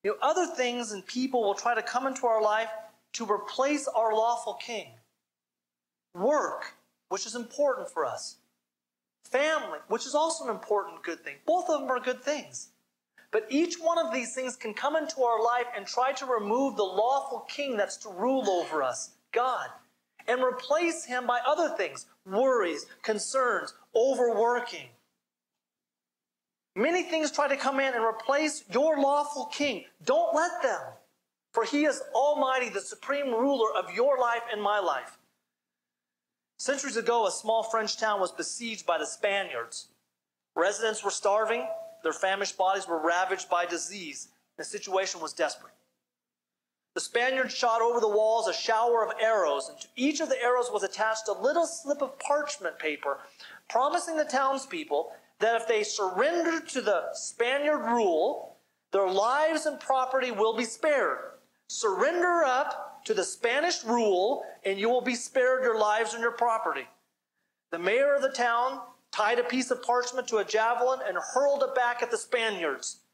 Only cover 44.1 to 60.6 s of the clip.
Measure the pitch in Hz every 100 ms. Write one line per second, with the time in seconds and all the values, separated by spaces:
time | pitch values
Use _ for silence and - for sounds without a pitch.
44.1 | 135 - _ _ - 156 202 196 190 190
45.1 | 180 156 - 151 - - _ _ _ _
46.1 | _ _ _ _ _ _ _ _ 170 -
47.1 | 233 247 262 226 - 247 226 233 240 220
48.1 | 208 220 226 196 - - 220 240 233 214
49.1 | - 226 220 160 143 - - - - 269
50.1 | 311 302 254 240 247 240 208 190 - 220
51.1 | 220 220 185 240 330 320 - 277 285 269
52.1 | - - 294 302 - 175 - 156 147 143
53.1 | 135 - - - - _ 226 277 349 349
54.1 | 311 294 262 269 269 - 175 151 143 165
55.1 | - _ _ 220 233 226 220 208 - 190
56.1 | 180 277 349 330 330 - 262 208 180 -
57.1 | - - - 240 277 294 294 226 240 202
58.1 | 160 208 302 - - _ _ _ 196 190
59.1 | 190 220 277 320 311 311 277 - 262 254
60.1 | 262 254 208 220 220